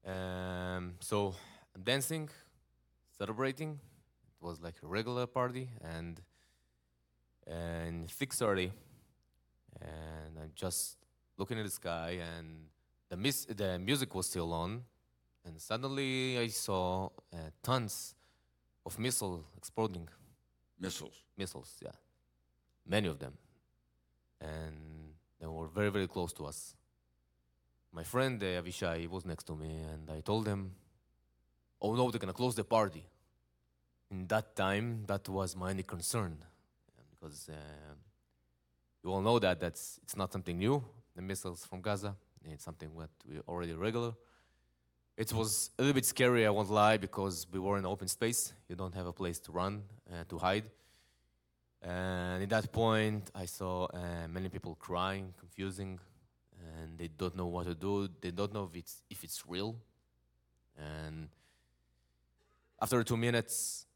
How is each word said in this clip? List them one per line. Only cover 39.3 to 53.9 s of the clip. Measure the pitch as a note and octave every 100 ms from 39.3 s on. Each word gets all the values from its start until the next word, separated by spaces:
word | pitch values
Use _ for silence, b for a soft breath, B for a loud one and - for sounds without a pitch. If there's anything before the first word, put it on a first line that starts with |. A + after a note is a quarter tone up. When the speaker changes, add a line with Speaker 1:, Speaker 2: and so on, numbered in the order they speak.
| A#2+
Speaker 1:
that | G2 F2
that's, | F2 - - -
it's | - -
not | F#2
something | G2 F2+ E2+
new, | G2+ C#3+ A#2+ - - -
the |
missiles | F#2+ F#2+ F#2 E2+
from | - F#2
Gaza. | F#2+ G2+ G2+ G2+ _ -
It's | D#3 D3+
something | - D#2 D#2 D#2+
that | D#2+ _ -
we | D2 -
already | F2 E2+
regular. | E2 G2+ A#2 A#2+ A#2 b b b b b b _ _ _ -
It | A2
was | A2 A2 G#2 - -
a |
little | C3+
bit | C3+ -
scary, | - B2+ A#2+ A2
I |
won't | G#2 G2
lie, | G#2 G#2 A2
because | F#2 - G2 F2 F2
we | F#2+
were | F#2+ G2+
in | F#2+
open | G2+ F#2
space. | - A2+ A#2+ - - -
You | F2
don't | F#2 F2+
have | F2+
a |
place | E2+ F#2 E2+
to | -
run, | E2 F#2+ G#2 G2+ - -
uh, | F2 E2+
to | E2+
hide. | F2+ G2+ A2 b b b b b b b _ _ _ _
And | F2 F2+ F#2 F#2 F2+ F#2
at | G2
that | A2 G#2
point, | - A2+ A2 G#2+ G#2+ G2 -
I | F2+
saw, | - F#2 F2+
uh, | F2+